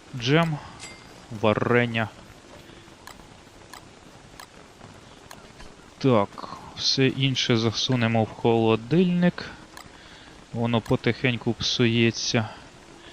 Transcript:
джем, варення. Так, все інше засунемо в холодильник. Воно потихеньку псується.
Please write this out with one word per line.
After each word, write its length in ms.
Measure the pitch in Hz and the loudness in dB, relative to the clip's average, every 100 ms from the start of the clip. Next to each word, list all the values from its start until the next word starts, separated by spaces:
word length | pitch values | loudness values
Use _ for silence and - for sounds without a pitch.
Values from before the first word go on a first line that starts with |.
| - 127 | -4 -6
джем, 380 | 120 156 170 147 - - - - - - - 110 | 2 2 2 -4 -10 -16 -18 -18 -20 -20 -14 -2
варення. 680 | 110 107 - 120 120 113 110 - - - - - - - - - - - - - - - - - - - - - - - - - - - - - - - - - - - - - - - | 2 2 2 2 2 -2 -4 -8 -20 -20 -20 -20 -20 -20 -20 -20 -20 -20 -20 -20 -20 -20 -20 -20 -20 -20 -20 -20 -20 -20 -20 -20 -20 -20 -20 -20 -20 -20 -20 -20 -20 -20 -20 -20 -20 -2
Так, 600 | 135 113 101 - - - - - | 2 4 2 -6 -14 -14 -16 -6
все 300 | - - 131 | -2 2 0
інше 500 | - 135 123 - 117 | 2 -2 0 0 2
засунемо 640 | 113 - - 127 113 113 | 0 -2 -2 0 2 2
в 60 | 107 | 0
холодильник. 1160 | - 120 113 113 110 117 160 180 175 175 - - - - - - - - - - - - | 0 2 4 4 2 2 2 2 2 0 0 -10 -16 -20 -20 -20 -20 -20 -20 -20 -20 -10
Воно 280 | 117 117 117 | -4 0 0
потихеньку 720 | - 131 120 - 127 117 123 | 0 0 0 0 -2 -2 -2
псується. 960 | 110 - - 117 117 113 - - 123 113 - - - - - - | -2 -2 2 2 4 2 2 -2 -2 -2 -8 -20 -20 -20 -20 -20